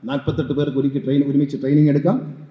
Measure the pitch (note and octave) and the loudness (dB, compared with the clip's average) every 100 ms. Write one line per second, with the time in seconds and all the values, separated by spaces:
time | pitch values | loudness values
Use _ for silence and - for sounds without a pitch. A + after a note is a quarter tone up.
0 | A2 C#3 C#3 D3+ C3 C#3 D3 B2+ C#3 C3+ | -6 -4 -2 -4 -2 -2 -2 0 -2 -2
1 | C3 C#3 C#3+ C3+ C#3+ C#3 C3 D3 D3+ C#3+ | 0 0 2 2 0 -2 2 4 4 4
2 | E3+ - - - - | 2 0 -4 -14 -20